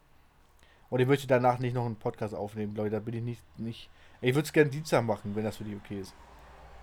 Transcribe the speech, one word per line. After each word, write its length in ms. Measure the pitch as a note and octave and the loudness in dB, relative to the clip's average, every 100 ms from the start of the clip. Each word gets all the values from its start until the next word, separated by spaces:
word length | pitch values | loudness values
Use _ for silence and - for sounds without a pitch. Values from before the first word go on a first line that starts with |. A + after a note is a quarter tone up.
| _ - _ _ _ _ - _ - | _ -20 _ _ _ _ -20 _ -2
Und 100 | B2+ | 2
ich 80 | B2+ | 4
möchte 200 | C#3 C3+ | 4 4
danach 320 | B2+ B2+ B2+ | 4 4 2
nicht 140 | B2 | 0
noch 120 | B2 A#2+ | -2 -4
einen 100 | G#2+ | -4
Podcast 380 | A#2+ - G#2+ F#2 | -6 -4 -6 -4
aufnehmen, 380 | G2+ G#2+ G#2 | -6 -6 -6
glaub 140 | G#2+ G#2+ | -4 -2
ich. 40 | |
Da 80 | G#2+ | -2
bin 140 | A2+ | -4
ich 100 | A#2 | -6
nicht, 200 | A#2+ A#2+ - - | -6 -8 -14 -10
nicht, 300 | A2+ - - - - - | -10 -10 -16 -20 -20 0
ich 160 | B2+ C3+ | 2 2
würd's 160 | D3+ | 4
gerne 180 | - D3+ | 4 4
Dienstag 320 | C#3+ D#3+ D3 A2+ | 2 0 2 2
machen, 300 | G2+ G#2 G2+ | -2 -4 -4
wenn 80 | G#2+ | -4
das 120 | - | -4
für 60 | |
dich 120 | G#2 G2+ | -8 -10
okay 240 | - G2+ | -10 -10
ist. 120 | F#2 - - - - - - - | -10 -16 -20 -20 -20 -20 -20 -20